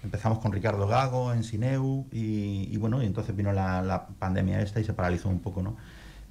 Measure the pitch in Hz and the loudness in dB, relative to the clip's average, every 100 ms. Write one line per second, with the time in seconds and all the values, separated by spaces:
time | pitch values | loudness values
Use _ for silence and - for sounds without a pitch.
0 | 104 98 113 113 110 101 107 101 98 120 | -6 -2 0 2 2 0 0 2 2 4
1 | 135 127 123 117 107 107 127 135 135 135 | 2 0 0 0 0 -2 0 2 2 0
2 | 135 113 110 107 101 98 92 104 110 127 | -2 -4 0 0 0 -2 -2 0 0 2
3 | 113 92 - 98 101 98 95 92 92 92 | 0 0 -2 0 2 2 2 2 0 -2
4 | - - 92 95 95 98 101 117 107 - | -4 -6 0 2 2 2 0 0 -2 0
5 | 90 87 98 90 - 92 95 113 - - | 2 2 0 0 -2 -2 -4 -4 -12 -18
6 | - - - | -18 -18 -2